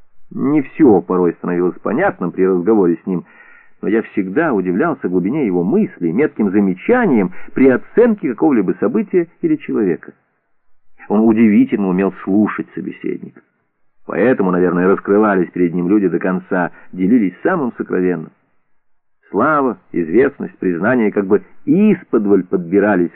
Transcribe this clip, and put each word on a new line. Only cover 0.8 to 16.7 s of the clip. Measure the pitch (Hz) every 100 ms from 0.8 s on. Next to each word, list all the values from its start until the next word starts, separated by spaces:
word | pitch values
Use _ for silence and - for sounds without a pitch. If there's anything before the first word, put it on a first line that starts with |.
| 143 92
порой | 85 92 87
становилось | - 92 87 90 -
понятным | 95 113 196 - 90
при | 82
разговоре | 92 92 87 110 90 85
с | -
ним — | 90 - - - - - -
но | -
я | 110
всегда | 107 - 95 104 165
удивлялся | 107 92 90 165 135 98
глубине | 92 90 151 120
его | 90
мыслей, | 87 185 202 - 82
метким | 92 156 - 110
замечаниям | 104 98 92 - 247 220 120 90 - -
при | - 131
оценке | 120 - - 240 208 147
какого-либо | 113 - 123 92 -
события | 101 208 220 185 170 _
или | 170 151
человека. | - 127 98 76 - - _ _ _ _ _ - - - -
Он | 104
удивительно | 113 110 113 104 131 107 98
умел | 90 98 92
слушать | - 101 101 - 80 -
собеседника. | - - - - - - _ _ _ _ _ _ -
Поэтому, | - 113 131 92
наверное, | 90 90 87 92
раскрывались | 95 - 101 107 95 82
перед | 87 90
ним | 87 87
люди | 107 95
до | 85
конца, | 92 92 92 92 85